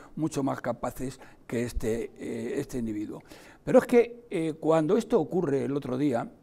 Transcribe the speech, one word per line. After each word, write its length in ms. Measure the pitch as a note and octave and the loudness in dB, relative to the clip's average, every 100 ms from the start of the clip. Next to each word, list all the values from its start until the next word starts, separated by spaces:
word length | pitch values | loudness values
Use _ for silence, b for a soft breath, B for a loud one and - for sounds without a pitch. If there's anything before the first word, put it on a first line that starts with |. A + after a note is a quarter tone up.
| B - | B -4
mucho 260 | D3+ - | -2 0
más 180 | C3+ B2+ | -2 -2
capaces 600 | B2+ A#2+ B2+ - C3 - B B - | -4 -4 -6 -6 -8 -10 B B -6
que 160 | A#2+ | -2
este, 480 | A#2+ - A#2 A#2 A2 - | -2 -2 -2 -2 -4 -8
eh, 360 | - A#2+ A#2 B2+ | -8 -6 -4 -4
este 220 | D3 C3 | -4 -4
individuo. 440 | A2+ G#2 G#2+ D#3 B B B B | -4 -4 -6 -10 B B B B
Pero 160 | - B3+ | 4 4
es 80 | - | 6
que, 380 | A#3+ A#3 - - | 4 4 -2 -6
eh, 260 | - D#3+ D3+ | -2 -2 -2
cuando 380 | D3+ D#3+ D#3 A3 | 2 4 4 2
esto 240 | A3 A#3 | 2 0
ocurre 440 | D3+ F3 E3 C3+ B2 | 2 0 0 0 0
el 120 | C#3 | -2
otro 200 | C3+ B2+ | -2 0
día, 320 | D3 A#2 - - | 0 0 -2 -10